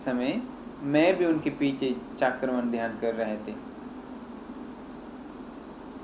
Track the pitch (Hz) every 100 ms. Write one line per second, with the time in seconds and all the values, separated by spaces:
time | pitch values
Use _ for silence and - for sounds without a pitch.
0 | 131 123 127 208 - - - - 143 147
1 | 170 180 170 156 151 139 139 135 135 120
2 | - - 131 123 131 127 120 117 113 107
3 | 117 113 110 107 107 107 - - - -
4 | - - - - - - - - - -
5 | - - - - - - - - - -